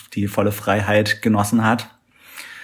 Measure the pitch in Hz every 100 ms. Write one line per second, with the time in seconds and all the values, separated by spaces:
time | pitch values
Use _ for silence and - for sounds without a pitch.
0 | - - 101 - 104 104 - 101 104 104
1 | 110 - 113 104 104 113 110 120 - _
2 | _ _ - - - -